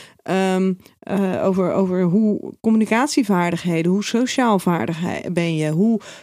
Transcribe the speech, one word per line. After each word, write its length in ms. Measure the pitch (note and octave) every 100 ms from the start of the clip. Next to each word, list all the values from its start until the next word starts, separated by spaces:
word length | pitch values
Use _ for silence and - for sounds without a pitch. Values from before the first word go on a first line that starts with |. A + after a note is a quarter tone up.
| - _
ehm, 500 | - F#3+ F#3+ F#3 F#3+ F#3 - _
eh, 460 | - G3 F#3+ -
over, 280 | - F#3 F3+
over 300 | - F#3+ F3+
hoe 500 | F3+ G3 G#3+ G3+ - -
communicatievaardigheden, 1300 | A3 A3 G#3+ A3+ D4 - G#3 F#3 F3 E3+ F3+ E3 E3+
hoe 120 | F#3+
sociaal 540 | G3+ A#3 B3+ - A#3+ G3
vaardig 420 | F#3 E3+ A2+ D#3+
he-, 300 | F3 F#2 -
ben 240 | F3 E3+ D#3+
je, 140 | D#3
hoe 300 | D#3 A3 A3 - -